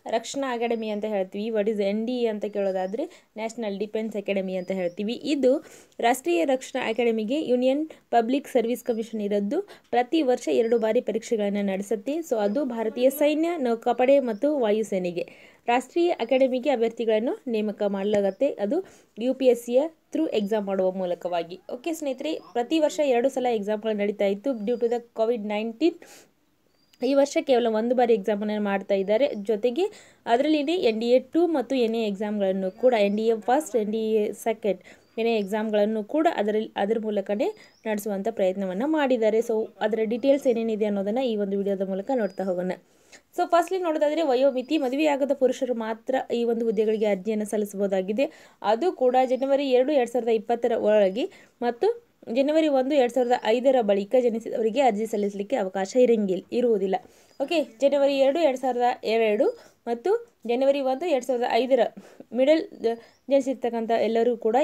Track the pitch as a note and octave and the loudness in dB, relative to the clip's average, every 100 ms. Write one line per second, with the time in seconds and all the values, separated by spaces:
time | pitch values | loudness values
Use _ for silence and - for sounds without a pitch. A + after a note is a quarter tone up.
0 | - A3 A#3+ C#4 C4+ A#3+ A#3 A#3 A3 G#3 | -4 -4 -4 -6 -4 -2 -2 -2 -4 -4
1 | G#3+ G3+ F#3+ G3+ A3 A3 G3+ G#3 G3 G#3 | -4 -2 -4 -6 -2 0 0 0 0 -2
2 | A3+ B3+ A#3 G#3+ G#3 G3+ G3 F#3 F#3 A3+ | -2 -2 -2 -2 -4 -2 -2 -2 -4 -4
3 | F4 - _ G#3+ A3 A3+ G#3+ G3+ G#3+ A3 | -8 -10 _ -10 -8 -6 -6 -4 -6 -6
4 | A3 G#3+ G3 G3 F#3+ F#3 F3+ F#3+ F3 F3 | -6 -6 -4 -2 -2 -4 -4 -4 -4 -4
5 | G#3 - - C#4+ B3+ C#4+ - - - - | -6 -6 -4 2 4 2 -2 -20 -18 -2
6 | A#3 B3+ F4 E4+ D4+ C4 - B3+ G#3+ A3+ | 0 0 0 0 2 0 -2 -6 -4 0
7 | A#3 A3 G#3+ C#4+ D#4 B3 B3+ C#4 D#4 - | 0 0 -2 -2 0 2 2 0 -4 -10
8 | _ A#3 A3+ C#4 - B3 A3+ A#3+ - A3 | _ 0 2 0 0 0 0 -2 -4 -4
9 | G#3+ A3 G3+ G3+ G3+ D4+ G4+ - _ A#3+ | -6 -6 -2 -2 0 -4 -6 -12 _ 0
10 | B3 E4 C4 B3 - B3+ A3+ A#3 A3 A3+ | 2 2 2 0 0 0 2 2 2 0
11 | A#3+ G#3+ - A3+ G3+ G3+ G3+ F#3+ G3+ A3 | 0 -4 -2 -2 0 0 -2 -2 -4 -4
12 | A#3+ D#4 D#4+ A3+ G#3 G#3+ C#4+ A#3 A3 B3 | -4 -6 -2 -2 0 0 -2 -4 -4 2
13 | B3+ D4 D4 D4+ E4 F4 B3+ A3+ A#3+ A#3 | 2 4 2 2 0 -2 -2 0 0 2
14 | B3+ C#4 B3+ G#3 C#4+ D4+ A3 A3 G#3+ F#3+ | 6 4 4 0 0 2 2 0 0 -4
15 | F3+ E3+ - - - _ - A#3+ B3 E4+ | -4 -6 -8 -12 -20 _ -2 -2 0 0
16 | F4 - A3+ C4 C4 B3+ C4+ C4 A3+ A3+ | 0 0 0 2 2 2 0 0 0 0
17 | A3+ G#3+ B3 G#4+ C4 A3 G#3+ G3+ G3+ G3 | 0 0 0 -4 -4 -4 -2 -2 -2 -2
18 | G3 G#3 G3 F#3+ C#4+ - G3+ D#4 F#4+ - | 0 0 0 0 -2 0 -2 -2 -4 -12
19 | _ - A#3+ B3+ C4 A#3+ - A#3+ D#4+ - | _ -4 -2 2 2 2 2 0 0 -6
20 | _ D4 D#4+ G#3+ G3+ G#3+ G3 G3 F#3 F#3 | _ -4 -2 -2 -2 -2 -2 0 0 -2
21 | F3+ F3 F3+ F3 E3+ F#3 - B3+ E4+ D#4+ | -4 -4 -4 -4 -6 -12 -14 -10 -8 -6
22 | C#4+ B3 D4 D#4+ - A#3+ A#3+ E4 D4+ D4+ | -6 -6 -6 -8 -6 -6 -2 0 2 2
23 | D4 A#3+ C4 C4 B3 A3 G3+ G#3+ A3 G#3+ | 2 2 2 0 0 -2 -2 -4 -2 -2
24 | G#3 G3+ G3+ G3+ C#4 A#3 G#3 A#3+ A#3 A#3+ | -2 0 0 0 -2 -4 -4 -2 -2 -2
25 | A#3 - A3 A#3+ G#3 G#3 A3+ A3+ D#4+ - | -6 -2 0 0 -2 -4 -4 0 0 0
26 | - - - _ _ _ _ _ _ _ | -10 -20 -20 _ _ _ _ _ _ _
27 | B3 C#4 C#4 E4 D4 A#3+ A#3 G#3+ A#3 B3+ | 0 2 2 0 2 2 2 0 0 2
28 | A#3 A3+ F#3+ G3+ G#3 G#3+ G3+ G3 G3 G3+ | 2 2 0 -2 -2 -2 -2 -2 0 0
29 | F#3+ G#3+ C#4 G#3+ G3 G#3 B3 B3 G4+ - | 2 2 0 -2 -4 -2 -2 -2 -4 -6
30 | - _ - A#3+ D4 D#4 C#4 F4+ A#3+ A3 | -20 _ 0 2 2 0 0 0 0 0
31 | A#3 B3+ B3+ D#4+ F4 D4+ B3 C4+ A3+ A3+ | 2 2 2 0 2 0 -2 0 0 0
32 | G#3+ G3 G#3+ G#3+ F#3+ F#3+ F#3+ - B3+ A#3 | -2 -4 -4 -2 0 0 -4 0 2 4
33 | G3+ G#3 A3 A3+ A3+ C4+ D4+ A#3+ G#3 A3 | 2 2 0 0 0 0 0 -2 -2 -2
34 | A3 A3 G#3 G3+ A#3 A3 G3+ F3+ - - | 0 0 0 -4 -4 -2 -2 -4 -8 -20
35 | _ - A3+ A3+ F#3+ G#3+ A3 G#3 G#3 A3 | _ -4 0 0 -2 -4 0 2 2 0
36 | G#3 D4+ E4 - G#3 G#3+ A3 - G3 A3+ | -2 0 2 2 0 -2 -2 -2 -2 -2
37 | G#3+ G3+ G3 G#3 F4 G#4+ - _ A3+ G#3+ | -2 -4 -2 -2 -2 -6 -14 _ -6 -6
38 | A3 G3 G#3 A3 F#3 F#3+ F#3+ F3+ C#4+ D#4 | -4 -4 -4 0 0 0 -4 -2 -2 0
39 | C#4 B3 A3 A3 A3+ A3 A3+ - G#3+ G#3 | 2 2 2 2 0 -2 -4 -4 -2 0
40 | A3 A#3 C#4 C#4 C4+ A#3 A3+ G#3+ G#3+ G3+ | -2 0 2 4 2 0 -2 -2 -2 -2
41 | G3 A#3 C4 G#3 G3+ G3 G3 G3 F#3+ F#3+ | -2 -2 -2 -2 -2 -2 -2 -2 -4 -4
42 | G3 C4 G3+ - F#3+ F3+ F3+ - _ _ | -2 -2 -2 -4 -4 -2 -4 -6 _ _
43 | _ - _ - F4 E4+ E4+ F#4 F4 D#4 | _ -20 _ -4 2 2 2 -2 -2 0
44 | D4 D#4 D#4 B3 C#4 B3+ B3 D#4 C4 C#4 | 0 0 0 2 2 0 -2 -2 0 0
45 | D4+ C#4 C4+ C#4 B3+ B3+ B3 A#3 A3 A3 | 0 0 0 2 0 0 -4 -4 -6 -6
46 | - C4 - A#3+ A#3 A3+ A#3 G#3 A3 A3 | -4 -4 -2 -2 0 0 0 0 0 0
47 | G#3+ G3 G3 G#3+ G#3+ G#3+ G#3 G3 G3+ F#3+ | 0 0 -2 -4 -2 -2 -4 -2 -2 0
48 | F#3+ G#3+ D#4 - - _ G3+ A3+ F4+ - | 0 -2 -2 -4 -20 _ 0 0 0 0
49 | B3+ B3+ C4 B3+ C4+ C#4 C#4 B3 C4 D4 | 2 4 2 0 0 0 4 2 4 2
50 | A#3 B3 A#3 A3+ G#3+ A#3 A#3+ A3+ G#3 G#3+ | 2 -2 0 0 0 -2 0 0 4 4
51 | G3 G3 F#4+ - - - A#3+ A#3+ G4 A#4 | 4 0 -6 -8 -20 -6 -6 0 0 -2
52 | - _ - A#3+ C#4 D#4 D#4 C4+ C4 D4 | -8 _ -4 0 2 2 4 2 2 2
53 | A#3+ C4 A#3+ B3 - A#3 B3+ B3+ G#3 G3+ | 2 2 0 0 2 2 4 4 2 0
54 | G3+ B3+ A#3+ A3+ A3+ - A3 A3 B3+ G3+ | 0 2 2 -2 -4 -2 0 2 2 2
55 | A3 G#3 G3+ G3+ G3+ B3+ F#3+ G3 G3 B3+ | -2 -2 -4 -4 -4 -4 -2 -4 0 4
56 | B3 A3+ G3+ F#3 - A#3 B3 G#3 F#3+ F#3 | 4 4 0 -2 -4 0 2 2 0 -2
57 | - _ _ - C#4 E4+ B3+ - C#4 C#4+ | -6 _ _ -8 -2 -2 -2 0 2 4
58 | C#4 C#4 C4+ D4 D#4 B3+ C4 A#3+ A#3+ - | 2 4 2 4 2 2 -2 0 0 0
59 | - A3+ A3 G#3 F4+ B4 - _ - A#3+ | 0 2 2 2 0 -2 -10 _ -8 -4
60 | F4+ A#4 A#4 _ A3+ A#3+ C4+ C#4+ C4 C4 | -2 -2 -4 _ -4 2 2 2 0 -2
61 | F4 C4+ B3 A#3+ A#3+ A3+ B3+ B3+ G#3 - | 0 0 0 -2 0 0 2 2 2 -4
62 | - - - A3+ C4+ D#4+ - - A3+ A#3 | -20 -20 -6 0 4 4 0 -4 -4 -4
63 | - _ - C#4 C4+ B3+ A#3 A#3 A3+ A3+ | -10 _ 0 2 2 -2 -4 -2 0 0
64 | G#3+ A3+ A#3 A3+ A3 A#3+ | 2 2 2 0 0 2